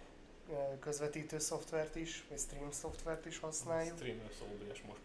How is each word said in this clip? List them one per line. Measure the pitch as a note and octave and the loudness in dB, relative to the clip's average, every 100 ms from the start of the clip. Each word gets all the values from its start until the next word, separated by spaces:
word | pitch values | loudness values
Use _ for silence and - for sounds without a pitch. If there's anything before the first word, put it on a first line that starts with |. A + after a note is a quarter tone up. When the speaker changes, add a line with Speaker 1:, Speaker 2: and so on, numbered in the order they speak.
| - - - - - | -14 -14 -16 -14 -2
Speaker 1:
ö, | D3 C#3 C#3 | 2 2 2
közvetítő | D3+ D3 D3 D#3 D3+ D#3 | 0 2 2 2 0 2
szoftvert | - D#3 - D#3+ D#3 D#3+ | 2 2 4 4 4 2
is, | E3 - - | -2 -2 -4
vagy | D3 | -2
stream | - C#3+ C#3+ | 0 0 -2
szoftvert | C#3+ D#3 - E3 D#3+ E3 | 0 -2 -2 0 0 -2
is | D#3+ | -2
használjuk. | D#3 D#3 E3 E3 E3 E3+ | 0 0 4 4 4 2
Speaker 2:
Streamlabs | B2 A2 G#2+ - | -2 -2 -4 -6
O | G#2+ | -4
B | G2+ G2+ G2+ | -4 -4 -6
S | |
most | G#2 G2+ | -6 -10